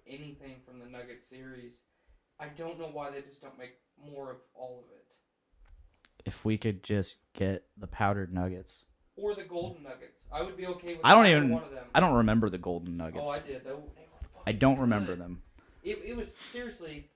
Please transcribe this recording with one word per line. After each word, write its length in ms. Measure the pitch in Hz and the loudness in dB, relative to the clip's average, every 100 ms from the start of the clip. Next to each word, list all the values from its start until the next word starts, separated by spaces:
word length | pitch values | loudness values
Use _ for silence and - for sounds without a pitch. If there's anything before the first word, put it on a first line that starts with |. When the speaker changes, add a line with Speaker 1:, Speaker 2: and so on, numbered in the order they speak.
| - | -18
Speaker 1:
anything 500 | 139 151 135 139 127 127 | -16 -14 -16 -18 -20 -20
from 140 | 127 | -20
the 60 | 120 | -18
nugget 380 | 123 123 117 | -16 -16 -16
series. 580 | - 127 131 127 120 - _ _ _ _ _ - | -20 -18 -16 -16 -18 -20 _ _ _ _ _ -16
I 80 | 151 | -16
don't 320 | 147 165 165 | -10 -10 -8
know 80 | 160 | -10
why 180 | 147 147 | -8 -8
they 120 | 139 | -10
just 200 | 135 - | -14 -18
don't 160 | 135 127 | -20 -16
make 160 | 127 - _ _ | -18 -18 _ _
more 340 | 147 139 135 | -16 -12 -12
of 60 | 127 - | -12 -18
all 320 | - 127 123 120 | -14 -14 -14 -18
of 40 | - | -20
it. 180 | _ _ _ _ _ _ - - - _ - - - | _ _ _ _ _ _ -20 -20 -20 _ -20 -12 -10
Speaker 2:
If 200 | - 110 | -4 -2
we 120 | 110 | 0
could 260 | 113 95 | 0 -4
just 340 | - 107 92 - _ | -2 0 0 -6 _
get 320 | - 95 98 - - | -2 0 0 -6 -14
the 100 | 98 | -12
powdered 460 | - 101 101 92 | 0 2 2 -2
nuggets. 520 | 90 90 90 95 - - _ _ - | -2 -2 -4 -10 -20 -20 _ _ -6
Speaker 1:
Or 180 | 208 202 | -4 -4
the 80 | |
golden 400 | 165 175 175 156 | -6 -6 -6 -8
nuggets. 360 | 143 127 - _ - | -14 -16 -18 _ -10
I 100 | 147 | -6
would 140 | 185 185 | -6 -6
be 120 | 180 | -8
okay 280 | 175 175 165 | -6 -8 2
with 100 | 127 | 10
Speaker 2:
I 60 | |
don't 120 | 208 214 | 10 10
Speaker 1:
either 120 | 156 | 8
Speaker 2:
even, 120 | 139 | 6
Speaker 1:
one 120 | 117 | 2
of 80 | - | -2
them. 120 | - - | -12 0
Speaker 2:
I 60 | 143 | 4
don't 160 | 175 123 | 6 6
remember 340 | 113 113 110 | 6 6 4
the 80 | 90 | 0
golden 380 | 90 87 87 85 | -4 -4 -4 -6
nuggets. 300 | 82 - 143 | -6 -6 -4
Speaker 1:
Oh, 40 | |
I 80 | 143 | -4
did. 240 | 143 131 | -6 -12
They, 60 | 131 | -10
they 40 | 143 | -12
were 60 | |
fucking 640 | - - - - - - - | -14 -18 -20 -18 -18 -8 -6
Speaker 2:
I 40 | |
don't 260 | 107 135 135 | 4 4 6
remember 340 | 127 107 92 | 4 2 0
Speaker 1:
good. 60 | 90 | -4
Speaker 2:
them. 200 | 87 90 - - - - | -8 -12 -14 -20 -20 -12
Speaker 1:
It, 180 | 185 214 202 | -8 -8 -8
it 100 | 240 | -8
was, 200 | 208 - | -10 -12
seriously, 720 | - 240 240 - 165 147 147 | -12 -10 -10 -12 -12 -14 -16